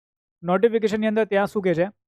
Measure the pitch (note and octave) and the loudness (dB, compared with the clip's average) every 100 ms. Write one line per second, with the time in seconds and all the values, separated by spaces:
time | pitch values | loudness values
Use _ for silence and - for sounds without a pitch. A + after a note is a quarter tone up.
0 | _ _ _ _ F3 F#3+ A#3 A3 G#3 G#3+ | _ _ _ _ -2 2 2 2 -2 -2
1 | A3 A3 A3 G3 G3+ G#3+ F#3 D#3+ G3 - | 0 0 0 0 0 -2 -2 0 -2 -6